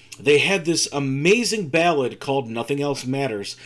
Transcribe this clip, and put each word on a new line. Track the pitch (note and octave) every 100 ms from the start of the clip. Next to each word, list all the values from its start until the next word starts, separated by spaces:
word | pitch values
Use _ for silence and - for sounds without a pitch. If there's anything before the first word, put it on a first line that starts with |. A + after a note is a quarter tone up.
| - -
They | B2 D3
had | D3+ F#3+
this | D#3+ D#3+ -
amazing | C#3+ C#3 C3+ E3 A#3 A3+ A3 D#3
ballad | D#3+ F3 D3+ A#2+ -
called | - C3+ A2+
Nothing | A2+ A#2 C#3+
Else | C#3+ C3+
Matters | B2+ C#3 C3+ G#2 G2 -